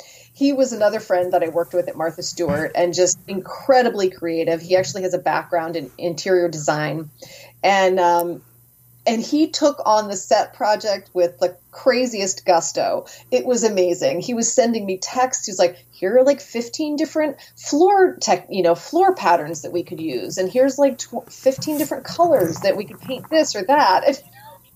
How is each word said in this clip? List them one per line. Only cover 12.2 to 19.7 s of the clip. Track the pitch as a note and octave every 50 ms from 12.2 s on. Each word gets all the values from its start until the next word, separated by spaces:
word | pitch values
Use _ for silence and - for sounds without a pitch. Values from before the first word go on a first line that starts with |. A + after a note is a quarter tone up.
| G3 F#3 - - -
gusto. | F#3+ F3 E3 - - - E3 A2+ F#2+ - - - - - - - -
It | B3+ B3 -
was | B3+ B3 G#3+ G#3
amazing. | A3 G3+ F#3 F3+ F3+ F3 - D3+ C3+ D3 F3+
He | F3+ B3+ A#3+
was | A3+ A3+ -
sending | - C4 A#3 A#3+ A#3 A3 G3+
me | F#3+ F#3+ F#3
texts. | - - - B3+ B3+ B3+ - - -
He | G#3+
was | F#3 -
like, | - - - - _ _
"Here | - - F3+ F#3+ A3+ B3+
are, |
like, | C4 C#4+ C#4+ -
fifteen | - - - A#3 A#3 A#3 - - D#4 D4+ D4
different | C#4+ D#4+ D4+ - D#4 D4+ D4+ - - - - _
floor | - - - C#4+ C#4+ F4+ G4 G4+ F#4+ F#4 D4+ - -
tech, | - A3 F#3 - - -
you | - F#3+
know, | E3+ E3+ E3+
floor | E3+ - - - E4+ G4 F#4+ F#4
patterns | - G#3 E3+ F3 E3 D3 D3+ E3+ -
that | - F3